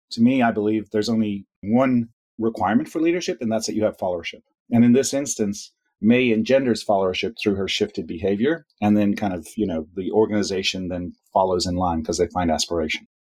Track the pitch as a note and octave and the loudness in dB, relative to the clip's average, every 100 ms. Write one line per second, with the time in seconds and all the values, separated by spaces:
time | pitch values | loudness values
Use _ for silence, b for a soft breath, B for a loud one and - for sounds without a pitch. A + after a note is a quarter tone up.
0 | _ - A#2 C3+ A#2 G#2+ G#2 G#2+ G2+ G#2+ | _ 2 2 4 2 2 0 -2 -2 -2
1 | G#2 A2+ G#2+ G2+ F#2+ _ G2 A#2 C3 B2 | 0 0 0 -4 -10 _ 0 2 4 2
2 | A2+ _ _ - A2 A2+ F#2 A2+ D#3 E3 | 0 _ _ -4 -4 -2 2 2 0 -2
3 | D#3+ F3 E3+ - A2+ A2 A#2 G#2+ G#2+ - | 0 0 -4 -6 -4 -4 -4 -2 -2 -2
4 | F#2+ F2+ - - _ _ _ A#2+ A#2+ B2 | -6 -6 -8 -14 _ _ _ 4 6 6
5 | C3 C#3 C#3+ - G#2 G2+ - _ _ _ | 2 -2 -4 -4 -4 -4 -12 _ _ _
6 | G#2 B2 B2+ A2 G#2+ C3 C3+ G#2+ - G2+ | 2 4 4 2 2 2 2 -2 0 0
7 | F#2+ F#2 F#2+ - G#2+ G2 F#2+ - G#2 - | 2 -2 -6 -2 -2 0 -2 -2 -4 -4
8 | E2 E2 F#2+ G2+ B2 E3 - _ G#2 G#2 | -8 -4 -2 0 0 -2 -6 _ 2 4
9 | G2+ G2+ G#2 F2+ D#2+ - G2+ E2 D#2 F2 | 2 0 -2 -4 -8 -4 -2 -2 -6 -8
10 | F2+ G#2+ G#2+ G#2+ F#2 F#2+ G2 F#2+ F2+ F2 | -2 2 2 0 -2 -2 -4 -4 -6 -6
11 | F2+ - _ G2+ F#2+ F2+ F2 F2+ F2+ E2 | -8 -12 _ 0 2 0 -2 -2 0 -2
12 | D#2 E2+ E2+ F2+ F2 D2+ - E2+ D#2 - | -4 -2 -2 0 -2 -2 -2 -4 -4 -6
13 | - _ _ | -10 _ _